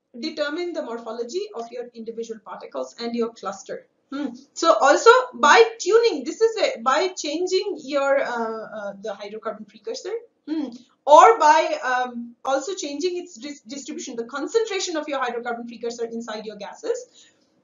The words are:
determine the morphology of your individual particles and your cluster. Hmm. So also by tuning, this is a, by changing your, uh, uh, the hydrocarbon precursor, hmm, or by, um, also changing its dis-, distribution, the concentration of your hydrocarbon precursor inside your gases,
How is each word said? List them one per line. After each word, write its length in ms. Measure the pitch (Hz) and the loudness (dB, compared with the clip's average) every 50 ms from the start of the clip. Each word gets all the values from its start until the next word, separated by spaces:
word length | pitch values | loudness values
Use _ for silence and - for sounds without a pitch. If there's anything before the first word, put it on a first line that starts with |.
| _ _ - 240 | _ _ -12 -8
determine 560 | 233 320 - 302 294 294 302 349 349 349 330 | -8 -6 -4 -4 -4 -4 -4 -6 -6 -6 -6
the 80 | 320 | -6
morphology 640 | 254 233 240 233 - 226 226 240 233 - - 359 208 - - | -6 -6 -8 -10 -10 -8 -8 -8 -8 -6 -6 -6 -6 -6 -8
of 160 | 226 233 233 | -12 -12 -10
your 160 | 240 247 233 240 - | -12 -12 -12 -14 -14
individual 460 | 233 220 226 220 226 233 226 226 220 - | -14 -12 -10 -10 -8 -10 -10 -12 -14 -16
particles 500 | 185 190 196 - - - 190 127 - - - | -18 -16 -16 -14 -10 -8 -8 -8 -8 -10 -10
and 140 | 233 233 233 | -8 -4 -2
your 180 | 240 226 233 | -2 -2 -4
cluster. 540 | - - 226 196 196 - - - - - - _ _ _ _ - | -6 -8 -10 -10 -10 -10 -12 -12 -12 -14 -14 _ _ _ _ -10
Hmm. 180 | 269 277 285 233 - - - _ - | -8 -6 -6 -6 -8 -12 -18 _ -6
So 200 | - 330 330 - - | 0 2 2 4 6
also 300 | 247 277 311 359 - 453 494 508 508 - - | 6 4 4 8 8 8 8 8 6 -2 -2
by 280 | 240 285 294 320 427 453 - - - | 2 4 6 8 8 6 6 2 -4
tuning, 460 | - 359 427 466 466 440 339 269 - | 0 4 4 4 4 4 0 -2 -6
this 160 | 302 - - | -6 0 2
is 160 | 453 453 440 403 | 2 2 2 2
a, 200 | 320 - - 226 | 0 0 0 0
by 300 | 226 262 269 311 370 370 370 | 0 2 2 2 2 0 -4
changing 600 | - - 294 285 339 359 370 370 381 427 415 302 - | -6 -6 -6 -4 -4 -2 0 0 0 0 -2 -6 -8
your, 420 | - 269 294 277 277 277 269 277 | -6 -4 -2 0 2 2 2 2
uh, 60 | - | 0
uh, 680 | 233 247 240 226 220 220 220 214 - 214 214 202 202 196 196 | -2 -2 -4 -4 -4 -6 -8 -10 -12 -12 -10 -10 -10 -10 -10
the 100 | 202 214 | -10 -10
hydrocarbon 580 | 196 202 208 202 214 220 - 220 202 208 214 - | -10 -10 -12 -14 -12 -10 -8 -8 -8 -10 -12 -20
precursor, 420 | - - - 220 254 - - 370 440 466 - - _ _ _ 294 | -20 -14 -10 -10 -10 -8 -8 -8 -8 -8 -10 -14 _ _ _ -6
hmm, 180 | 311 320 262 233 - - - _ _ _ - | -6 -4 -6 -6 -10 -14 -20 _ _ _ 4
or 320 | - 294 320 359 440 453 453 | 8 10 10 10 10 8 8
by, 400 | 311 302 311 320 339 320 311 302 - | 6 6 6 6 4 0 -2 -4 -2
um, 500 | 254 254 254 247 240 240 240 233 - - _ - | -2 -2 -2 -2 -4 -6 -10 -12 -14 -14 _ -4
also 300 | 262 277 294 - 392 370 | -2 -2 -2 -2 -4 -8
changing 440 | - 330 285 285 294 359 359 349 349 | -8 -8 -8 -4 -4 -4 -2 -2 -4
its 180 | - - - | -8 -10 -14
dis-, 240 | 220 254 294 285 - | -14 -14 -14 -14 -14
distribution, 560 | - 220 277 269 - 311 233 - - 269 240 | -16 -14 -14 -12 -12 -12 -12 -10 -10 -10 -8
the 80 | 233 233 | -10 -8
concentration 720 | 233 277 277 302 - - 453 440 403 392 381 370 359 320 | -8 -8 -6 -2 0 0 0 0 0 -2 -4 -4 -4 -4
of 100 | 302 302 | -4 -4
your 140 | 302 277 269 | -4 -4 -4
hydrocarbon 480 | 254 240 233 233 240 240 233 233 233 233 | -2 -4 -4 -4 -6 -6 -8 -8 -10 -12
precursor 380 | 233 - 240 233 233 - 233 | -12 -10 -10 -8 -8 -6 -8
inside 380 | 233 233 226 233 226 214 214 202 | -8 -8 -8 -10 -10 -10 -10 -10
your 120 | 214 208 | -12 -12
gases, 760 | 196 196 208 233 - - - 508 - - - _ - - _ _ _ _ _ _ _ | -12 -14 -14 -14 -8 -6 -6 -6 -6 -8 -16 _ -20 -20 _ _ _ _ _ _ _